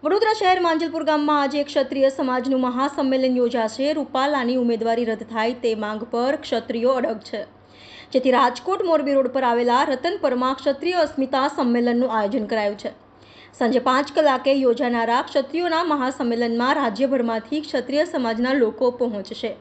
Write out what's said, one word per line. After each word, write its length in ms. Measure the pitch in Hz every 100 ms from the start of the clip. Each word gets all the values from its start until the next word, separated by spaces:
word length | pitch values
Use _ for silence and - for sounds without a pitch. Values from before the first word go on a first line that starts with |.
વડોદરા 300 | 294 392 440
શહેર 260 | 440 370 370
માંજલપુર 440 | 349 320 330 311
ગામમાં 340 | 311 302 294 294
આજે 180 | 277 294
ક્ષત્રિય 440 | 285 302 269 277 269
સમાજનું 500 | 269 269 254 247 262
મહાસંમેલન 760 | 254 247 277 285 277 262 262 247
યોજાશે. 560 | 240 240 220 220 277
રૂપાલાની 640 | 311 269 262 269 294 240 254
ઉમેદવારી 480 | 240 226 226 226
રદ 180 | 233 214
થાય 300 | 226 226 220
તે 160 | 240 240
માંગ 280 | 220 208 214
પર 300 | 233 233 247 311
ક્ષત્રિયો 560 | - 233 226 233 233
અડગ 300 | 262 247 220 -
છે, 120 | 220 - - - - - - -
જેથી 220 | 262 254
રાજકોટ 500 | 247 240 254 - 392
મોરબી 300 | 381 320 277
રોડ 140 | 277 254
પર 160 | 262
આવેલા 340 | 254 233 240 240
રતનપરમાં 680 | 294 262 339 370 294 254 254
ક્ષત્રિય 500 | 269 - 277 349 359
અસ્મિતા 420 | 302 - 262 269 277
સંમેલનનું 640 | 294 254 240 240 240 254
આયોજન 340 | 220 202 233 208
કરાયું 300 | 226 208 208
છે. 160 | - - - - - - - -
સાંજે 220 | 240 254
પાંચ 320 | 254 254 285
કલાકે 400 | - 302 262 262
યોજાનારા 680 | 277 262 233 262 240 226 240
ક્ષત્રિયોના 580 | 330 302 269 320 349 320
મહાસંમેલનમાં 880 | 349 294 254 277 247 233 240 233 247
રાજ્યભરમાંથી 880 | 302 269 202 262 262 240 226 214 294
ક્ષત્રિય 440 | 302 269 247 277
સમાજના 480 | 339 320 240 220 247
લોકો 400 | 277 226 214 254
પહોંચશે. 600 | 247 247 208 196 220 233 -